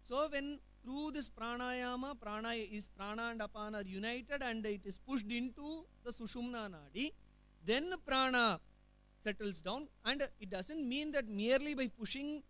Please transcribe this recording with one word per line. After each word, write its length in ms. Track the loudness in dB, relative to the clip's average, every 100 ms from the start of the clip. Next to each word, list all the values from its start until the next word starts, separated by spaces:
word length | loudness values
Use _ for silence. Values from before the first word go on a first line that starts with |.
So 260 | -2 0 2
when 300 | 2 -2 -6 -12 -16
through 280 | -8 -4 -2
this 180 | -2 -4
pranayama, 880 | -4 -4 -2 -2 0 -2 -2 -4 -6
prana 300 | -6 -4 -2
is, 400 | -2 -4 -6 -8
prana 400 | -6 -6 -2 -4
and 80 | -4
apana 440 | -6 -4 -4 -4
are 40 | -4
united 560 | -2 -2 -2 -2 -2
and 220 | 0 0 0
it 160 | -2
is 140 | -4 -8
pushed 340 | 0 0 2
into 540 | 0 -2 -4 -6 -6 -10 -12
the 80 | -8
Sushumna 580 | -6 -4 -4 -4 -4 -6
Nadi, 420 | -8 -8 -2 -2 -2 -20 -20 -20 -8 4
then 280 | 4 4 -2 2
prana 540 | 4 6 8 6 6 -2 -20 -20 -20 -20 -4
settles 440 | -2 0 -2 -2
down. 260 | -2 -2 -4 -4
And 180 | 0 0 0 -4
it 80 | -6
doesn't 380 | -4 -2 -2 2
mean 260 | 2 4
that 160 | 2 2
merely 440 | 2 6 6 4
by 140 | 2 0
pushing 560 | 0 -4 -2 -2 -4 -8